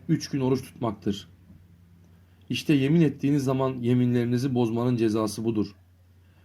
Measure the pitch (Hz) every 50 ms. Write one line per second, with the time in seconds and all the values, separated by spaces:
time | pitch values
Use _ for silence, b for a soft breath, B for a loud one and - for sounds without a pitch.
0 | - - 160 - - - - 139 131 127 135 127 - - - - 123 113 101 -
1 | - 107 98 - - - - - - - - - - - - _ - _ - -
2 | - b b b b b b b b b 127 - - - 156 139 135 139 160 175
3 | 160 143 - - - 139 147 143 123 131 135 131 131 131 131 123 120 120 127 123
4 | 123 123 120 120 120 120 123 120 131 139 123 123 123 113 113 117 120 127 123 113
5 | 113 110 107 113 110 104 104 - 110 113 107 107 98 - - - _ _ _ _
6 | _ _ b b b b b b b